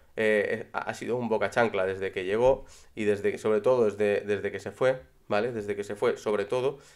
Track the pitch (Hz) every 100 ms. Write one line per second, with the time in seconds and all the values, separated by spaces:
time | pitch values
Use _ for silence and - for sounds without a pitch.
0 | - - 107 107 - 110 - - - 117
1 | 104 123 117 110 98 127 113 101 95 95
2 | 95 95 92 110 127 135 - - - 113
3 | 104 101 101 95 113 107 123 127 107 98
4 | 104 101 101 98 98 98 101 - 131 135
5 | - _ - 107 120 113 101 101 98 104
6 | 123 - 110 101 98 127 131 147 -